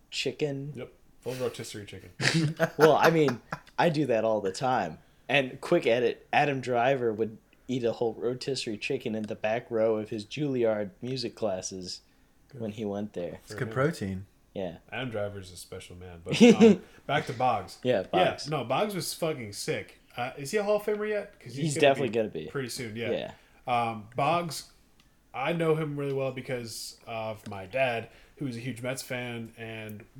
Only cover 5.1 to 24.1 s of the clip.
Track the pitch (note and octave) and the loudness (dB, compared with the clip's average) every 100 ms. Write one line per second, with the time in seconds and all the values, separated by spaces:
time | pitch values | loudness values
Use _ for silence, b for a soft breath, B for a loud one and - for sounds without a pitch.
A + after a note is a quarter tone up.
5.1 | _ - C#3 C3 - - F3 C#3+ A#2 A#2 | _ 0 2 2 -6 2 4 4 4 2
6.1 | - - A#2 D3 C3+ B2 A#2+ B2 C#3 A#2+ | 0 0 2 4 0 0 2 2 2 0
7.1 | G#2 A2 A2 _ _ - B2+ A#2 A2 A#2 | 0 -4 -4 _ _ -4 0 0 0 -2
8.1 | A2 A2 B2+ - C3 - G#2 - C3 B2 | 0 -4 -2 -4 -4 -4 -6 -4 -4 -2
9.1 | A2 G#2+ G#2+ G#2+ A#2 A#2+ A2+ A2+ G#2+ G#2 | -4 -6 -4 -2 -2 0 2 2 2 -2
10.1 | A2 G#2 - D3 C3 A2+ G#2+ G2+ - A#2+ | -8 -8 -4 -2 2 2 2 -2 -8 -8
11.1 | C3 A#2 - G#2+ F#2 - F#2+ F2 - b | -6 -6 -2 -2 -2 -6 -8 -10 -12 b
12.1 | b b b _ B2 A2+ G#2 G#2 G2+ G#2 | b b b _ -8 -8 -4 -4 -4 -4
13.1 | F2 E2+ E2+ - G#2 A2 C3 D3 E3+ G2 | -6 -8 -10 -12 -8 -4 0 0 0 -6
14.1 | F#2+ G2 _ _ G2+ F2+ E2+ - A2+ C3 | -6 -10 _ _ -8 -8 -8 -12 -8 -6
15.1 | A2 G#2 G2 F2+ F2+ - F#2+ - F#2 F2+ | -4 -6 -6 -14 -16 -14 -14 -14 -16 -16
16.1 | E2+ G#2+ D3 A#3+ - A3 F#3+ B B - | -14 -6 8 10 12 10 8 B B -2
17.1 | C#3+ D#3 A#2 B2+ A2 F2+ - B2 A2 F#2 | -2 -2 0 0 0 -4 -4 2 2 2
18.1 | F#3 D#3+ G#2 C#3 D3+ A#2 C3+ G#3+ F#3 C#3+ | 2 2 2 -4 -4 -2 0 0 -4 -6
19.1 | - E3 D3 G#2+ - - B2 F#2 - _ | -4 -4 -4 -8 -8 -6 -6 -6 -18 _
20.1 | - B2 - C#3 G#3+ G3+ G#3 G#3 G#3 G#3+ | -8 -6 -6 -2 -2 2 2 2 -2 -2
21.1 | G#3 G3+ - B2 A2+ E3 B2+ C#3 C3 C3 | -4 -6 -14 -14 -4 -2 4 6 6 2
22.1 | A2+ G#2+ D#2+ D2+ C#3 B2 - A#2 A2 A2 | 0 0 -4 -8 -8 -8 -8 -8 -6 -4
23.1 | E2+ A1+ - b b - A#2+ A2+ A2 G#2 | -4 -6 -12 b b -2 0 0 -4 -8